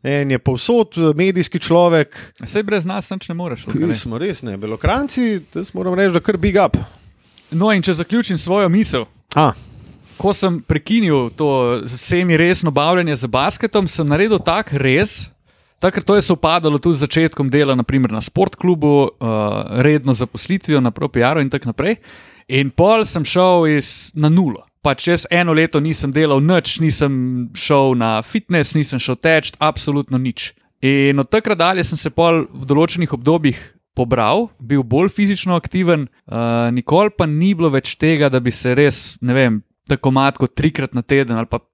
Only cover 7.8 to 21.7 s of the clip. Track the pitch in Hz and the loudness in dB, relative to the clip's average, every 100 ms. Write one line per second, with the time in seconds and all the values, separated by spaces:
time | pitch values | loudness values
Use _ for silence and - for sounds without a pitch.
7.8 | 175 165 170 226 233 170 170 196 190 185 | 0 -4 -2 -2 -2 -4 -2 0 2 2
8.8 | 220 135 113 _ _ - 147 - - - | 0 -4 -6 _ _ 2 2 0 -14 -20
9.8 | - - _ - 190 196 190 170 - 151 | -20 -20 _ -4 -2 0 -2 -2 -4 -6
10.8 | - 226 196 143 120 - 151 135 123 120 | 0 0 2 2 0 -2 0 0 0 -2
11.8 | - 120 - 180 180 160 170 185 165 143 | -6 -12 -2 0 2 4 4 2 0 0
12.8 | 151 180 170 143 120 127 156 - 233 208 | 2 2 0 -4 -2 0 -2 -2 -2 -2
13.8 | 180 - 147 147 214 208 - 175 214 143 | -2 -2 0 0 2 0 0 -2 -2 -2
14.8 | 135 135 214 - - _ _ _ _ _ | 2 2 0 -4 -14 _ _ _ _ _
15.8 | 185 190 - 202 - 175 156 175 156 147 | -2 0 2 2 2 0 2 2 2 0
16.8 | 175 156 139 160 160 - 139 135 143 127 | 2 0 0 0 0 0 0 2 2 0
17.8 | 120 135 123 110 - - 190 - 180 170 | 0 0 0 -2 -6 -2 -2 0 -2 2
18.8 | 147 143 135 - 117 110 104 104 107 107 | 4 4 2 -2 -4 -2 -2 -4 -6 2
19.8 | 143 151 123 113 123 113 - 185 - 147 | 2 2 2 -2 -2 -6 -4 -4 0 0
20.8 | 123 - 143 123 120 156 139 139 123 | 0 -2 -4 0 0 0 -2 -4 -6